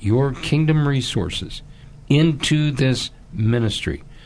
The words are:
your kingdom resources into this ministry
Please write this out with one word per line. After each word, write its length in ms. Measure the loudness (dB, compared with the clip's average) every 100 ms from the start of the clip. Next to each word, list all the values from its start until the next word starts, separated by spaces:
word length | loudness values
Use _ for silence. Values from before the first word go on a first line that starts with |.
your 300 | 0 2 2
kingdom 540 | -2 -2 0 2 2 2
resources 760 | 0 0 -2 -4 -6 -10 -14 -16 -20 -20 -10 0
into 600 | 4 4 2 0 2 2
this 400 | 2 0 0 -4 -12 -14
ministry 680 | -2 0 2 0 -2 -6 -6 -10 -20